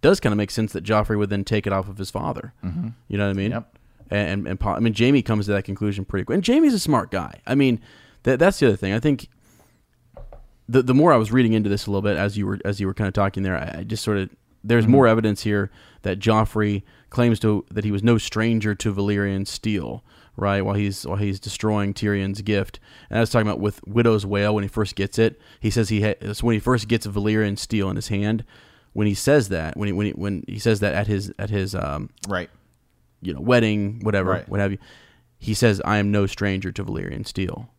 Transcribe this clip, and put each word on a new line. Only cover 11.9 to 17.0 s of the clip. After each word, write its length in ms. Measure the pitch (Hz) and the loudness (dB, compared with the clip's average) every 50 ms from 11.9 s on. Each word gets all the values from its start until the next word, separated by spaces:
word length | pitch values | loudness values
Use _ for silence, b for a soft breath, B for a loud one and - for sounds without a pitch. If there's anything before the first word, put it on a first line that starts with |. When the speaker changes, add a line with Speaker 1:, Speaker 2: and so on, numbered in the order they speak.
Speaker 1:
little 100 | 101 98 98 | -2 -2 0
bit 140 | 104 101 | 0 0
as 220 | 78 98 101 98 104 | 0 0 -2 -2 -2
you 80 | 101 | -4
were, 120 | 98 101 101 - | -4 -4 -4 -4
as 160 | - 101 98 | -6 -4 -2
you 60 | 101 | -4
were 80 | 95 95 | -4 -2
kinda 160 | - 107 95 | -2 -2 -2
talking 320 | 95 - 98 98 - 98 98 | 0 0 0 0 0 -2 -4
there, 140 | 95 92 | -2 -2
I, 240 | 69 64 - - 78 | -4 -4 -6 -8 -10
I 40 | 90 | -8
just 200 | 113 120 117 - | -8 -8 -6 -2
sorta, 260 | - 107 101 95 - - _ _ _ _ _ _ | -2 -2 -2 -2 -4 -8 _ _ _ _ _ _
there's 220 | 104 117 120 110 | 2 4 4 6
Speaker 2:
Mm-hmm. 80 | 113 127 | 6 6
Speaker 1:
more 140 | 139 131 117 | 8 8 6
evidence 340 | 113 113 110 110 104 - - | 6 4 2 0 -2 -2 -2
here 280 | 107 104 104 98 98 b b b b b b b | -2 0 0 -2 -4 b b b b b b b
that 160 | 104 92 98 | -4 -4 -2
Joffrey 640 | 101 113 110 107 110 104 - 110 107 104 104 98 - b b b | 0 2 4 4 2 0 0 0 0 0 0 -2 -4 b b b